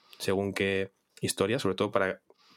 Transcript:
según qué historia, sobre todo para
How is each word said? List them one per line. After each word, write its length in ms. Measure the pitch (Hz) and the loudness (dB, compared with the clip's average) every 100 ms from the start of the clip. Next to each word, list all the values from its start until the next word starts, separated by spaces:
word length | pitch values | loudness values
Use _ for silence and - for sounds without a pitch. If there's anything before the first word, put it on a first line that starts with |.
| _ - | _ -8
según 360 | - 98 101 | -2 0 0
qué 360 | 95 98 98 95 _ _ - | 0 0 0 -4 _ _ -8
historia, 380 | - - 98 117 | -4 0 0 0
sobre 180 | 98 92 | 0 0
todo 160 | 104 | 0
para 280 | 104 95 - _ _ _ | 2 0 -2 _ _ _